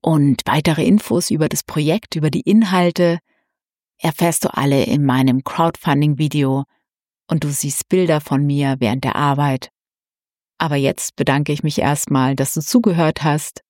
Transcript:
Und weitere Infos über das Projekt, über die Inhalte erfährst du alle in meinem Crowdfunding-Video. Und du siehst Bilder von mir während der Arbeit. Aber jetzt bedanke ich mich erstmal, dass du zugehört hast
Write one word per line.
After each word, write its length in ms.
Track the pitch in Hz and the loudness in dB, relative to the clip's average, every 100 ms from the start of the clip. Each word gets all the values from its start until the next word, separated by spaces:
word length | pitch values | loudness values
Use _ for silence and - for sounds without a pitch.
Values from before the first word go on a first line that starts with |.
Und 400 | - 160 143 123 - | 2 2 2 2 0
weitere 400 | 143 151 156 156 | -2 0 0 2
Infos 460 | 208 - - 175 | 2 2 -2 0
über 180 | 156 156 | -2 0
das 140 | - | -2
Projekt, 520 | - - 151 202 - 165 | -6 -4 0 -2 -4 -4
über 140 | 151 | -2
die 120 | - | -2
Inhalte 760 | - 214 214 185 175 170 175 170 _ _ _ _ _ _ _ _ | 2 4 4 2 2 2 0 0 _ _ _ _ _ _ _ _
erfährst 460 | 160 151 170 160 | -6 0 0 0
du 100 | - | -2
alle 300 | - 139 139 | -2 0 2
in 200 | - 147 139 | 2 0 2
meinem 380 | 127 135 127 | 2 2 0
Crowdfunding-Video. 1200 | - - 165 - - 143 151 139 151 151 135 135 139 _ _ _ _ _ _ | -2 -2 -2 0 -2 2 2 0 -2 0 0 -2 -4 _ _ _ _ _ _
Und 160 | 165 | -2
du 60 | 147 | -2
siehst 400 | 143 143 - - | -4 -6 -6 -2
Bilder 320 | 180 180 151 | 0 2 0
von 240 | 147 135 143 | 0 -2 0
mir 300 | 143 139 135 | 0 0 0
während 240 | 120 120 | -2 -2
der 120 | 131 - | -4 -2
Arbeit. 560 | 143 139 143 131 - _ _ _ _ _ _ _ _ _ | 0 0 0 -2 -6 _ _ _ _ _ _ _ _ _
Aber 180 | 160 147 | -2 0
jetzt 400 | 135 - - - | 0 -2 -8 -4
bedanke 360 | 151 139 147 | 0 0 0
ich 120 | 147 | -2
mich 160 | 156 - | -4 -2
erstmal, 560 | - 143 - 139 131 135 | -2 -2 0 0 0 0
dass 180 | 135 | -4
du 80 | - | -4
zugehört 600 | 151 123 156 170 160 - | 0 2 2 2 0 0
hast 380 | 151 147 - - _ | -2 -2 -4 -16 _